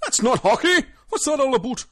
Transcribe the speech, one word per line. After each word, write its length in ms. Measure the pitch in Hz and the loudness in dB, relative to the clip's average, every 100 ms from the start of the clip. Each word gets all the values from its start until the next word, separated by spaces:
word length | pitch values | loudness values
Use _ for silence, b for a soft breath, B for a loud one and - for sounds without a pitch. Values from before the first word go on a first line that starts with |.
That's 200 | 587 - | -4 -2
not 180 | 220 254 | 0 0
hockey! 460 | 285 320 349 359 - b b | 2 2 2 2 0 b b
What's 160 | 440 - | -4 -2
that 140 | 302 | 0
all 160 | 269 262 | 2 0
about? 300 | 196 247 - | -2 -8 -10